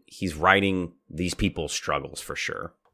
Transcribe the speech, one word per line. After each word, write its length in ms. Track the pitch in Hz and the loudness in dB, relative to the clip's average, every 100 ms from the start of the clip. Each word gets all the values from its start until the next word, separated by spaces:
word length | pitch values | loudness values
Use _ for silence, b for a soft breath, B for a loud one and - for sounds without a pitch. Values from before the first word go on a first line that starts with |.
| _ | _
he's 300 | - 95 76 | -6 -6 2
writing 560 | 87 98 98 92 87 - _ | 6 6 6 2 -2 -8 _
these 240 | 78 90 | -4 -2
people's 380 | - 101 - 76 | 0 0 0 -4
struggles 480 | - - 73 69 67 | -4 -2 -2 -2 -10
for 160 | - - | -10 -6
sure. 380 | - - - - _ | -6 -6 -10 -14 _